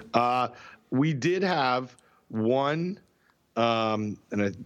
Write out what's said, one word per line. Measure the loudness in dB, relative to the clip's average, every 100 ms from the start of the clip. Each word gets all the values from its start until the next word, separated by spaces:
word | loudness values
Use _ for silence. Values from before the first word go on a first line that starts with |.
| -2
Uh, | 0 2 2 0 -4 -20 -20 _
we | 0 2
did | 2 0 0
have | 0 0 2 0 -4 -14 _ _ _
one, | -2 2 2 2 0 -4 -6 _ _ _ _ _
um, | 0 2 2 0 0 -4 -6 _
and | -2
I | -2 -2